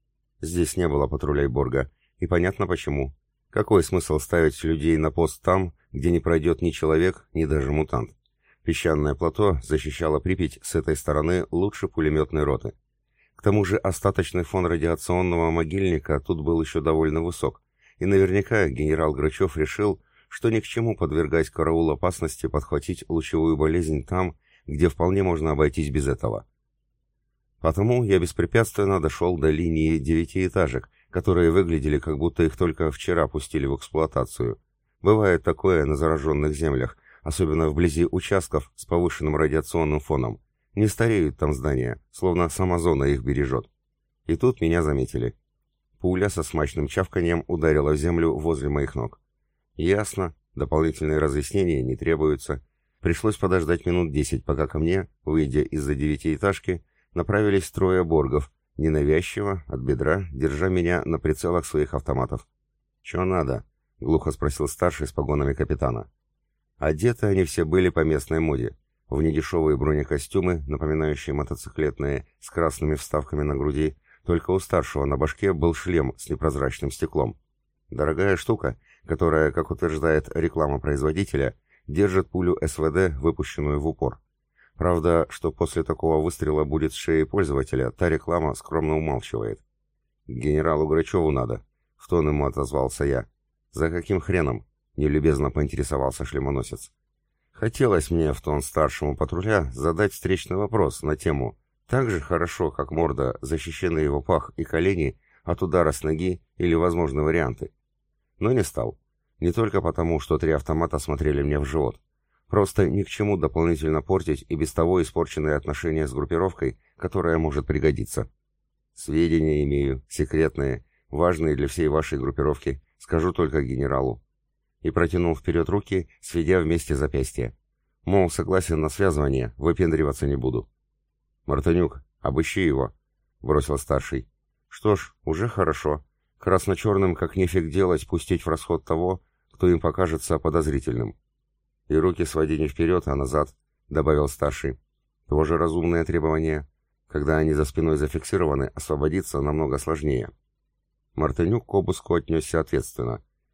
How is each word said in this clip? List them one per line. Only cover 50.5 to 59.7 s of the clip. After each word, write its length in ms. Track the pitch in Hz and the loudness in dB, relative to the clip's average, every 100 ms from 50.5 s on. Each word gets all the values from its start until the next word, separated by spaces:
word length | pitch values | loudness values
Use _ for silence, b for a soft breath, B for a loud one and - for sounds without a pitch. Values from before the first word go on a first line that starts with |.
дополнительные 640 | - 71 78 80 - 78 76 | -8 -2 0 0 0 -2 0
разъяснения 640 | 78 71 71 98 87 69 | 0 -2 -2 0 0 0
не 120 | 64 | -2
требуются. 720 | 64 80 76 78 73 - 67 - _ _ _ | -2 -2 2 0 0 -4 -10 -12 _ _ _
Пришлось 360 | 85 85 107 - | -2 0 -2 0
подождать 480 | 95 92 78 85 | 0 2 2 0
минут 280 | 90 90 82 | 0 0 0
десять, 340 | 73 71 65 - | -2 -2 -2 -2
пока 200 | 71 73 | -2 -2
ко 120 | 76 | -2
мне, 320 | 82 95 90 _ - | 0 0 -4 _ -2
выйдя 340 | 80 71 73 | 0 2 0
из-за 340 | - 76 69 | 0 -2 -2
девятиэтажки, 880 | 69 76 73 80 76 101 95 - 85 - _ _ | -2 -2 -2 -2 0 0 -2 -4 -6 -10 _ _
направились 580 | 87 82 104 104 98 - | -6 0 2 2 2 0
трое 320 | - 92 92 | 0 2 2
боргов, 480 | 82 80 65 71 69 _ _ - | 2 2 2 0 -2 _ _ -4
ненавязчиво, 840 | 78 76 71 80 95 - 101 92 | 0 2 2 2 0 -4 -4 -4
от 140 | - | -6